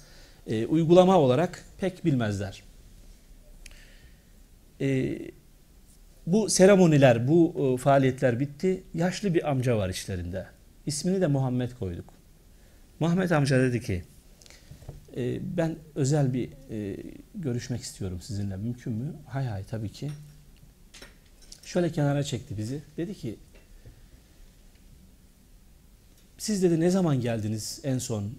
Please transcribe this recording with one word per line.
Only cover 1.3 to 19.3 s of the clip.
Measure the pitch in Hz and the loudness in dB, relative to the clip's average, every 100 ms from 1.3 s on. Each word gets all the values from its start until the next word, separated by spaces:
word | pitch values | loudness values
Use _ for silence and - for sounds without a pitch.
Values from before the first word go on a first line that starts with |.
| 127 180 - - - | 4 0 -4 -20 -8
pek | 190 185 | -8 -4
bilmezler. | 170 135 110 101 95 - - - - - - - - - - - - - - - - - - - - - - - | 0 2 0 -2 -6 -12 -20 -20 -20 -20 -20 -20 -20 -20 -20 -20 -20 -20 -20 -20 -20 -20 -20 -20 -20 -20 -20 -6
E, | 139 131 143 - - - - - - - - - - - - | -2 0 -2 -4 -10 -18 -20 -20 -20 -20 -20 -20 -20 -14 -2
bu | 196 208 | 0 2
seremoniler, | - 190 202 180 151 135 113 123 | 6 8 8 8 8 8 6 4
bu, | 170 165 - 139 | 4 4 2 -2
e, | 127 | 0
faaliyetler | 143 139 131 127 135 117 | 4 4 4 2 0 0
bitti. | 143 - 190 185 - | -2 -4 -4 -4 -6
Yaşlı | 165 175 180 202 | -4 -4 -2 -2
bir | 165 - | 0 0
amca | 135 123 113 | 0 0 0
var | 92 | 0
işlerinde. | 92 - 92 87 92 90 - - - - | -4 -6 -8 -6 -8 -10 -16 -20 -14 -10
İsmini | 147 180 190 | -6 -2 0
de | 180 | 0
Muhammed | 139 131 123 123 | 0 0 -2 -4
koyduk. | - 95 90 - - - - - - - - - - | -6 -8 -8 -12 -20 -20 -20 -20 -20 -20 -20 -18 -6
Muhammed | 165 175 180 | -2 0 2
amca | 160 139 131 | 2 2 2
dedi | 131 120 | 2 0
ki, | - 92 - - - - - - - - - - - - | -4 -6 -8 -18 -20 -20 -20 -20 -20 -20 -20 -20 -14 -8
"E, | 123 123 123 175 | -6 -6 -6 -4
ben | 165 160 - | -4 -4 -10
özel | - 135 151 139 | -4 0 2 0
bir, | 127 113 - - | -2 -4 -10 -12
e, | 107 104 - - - - | -8 -6 -8 -12 -16 -16
görüşmek | 220 151 120 - 120 | -10 -6 -6 -6 -8
istiyorum | - - 98 90 | -10 -10 -10 -10
sizinle. | - 101 101 95 | -8 -8 -6 -6
Mümkün | 110 123 - | -8 -8 -8
mü?" | 110 139 147 | -8 -8 -10
"Hay | - | -12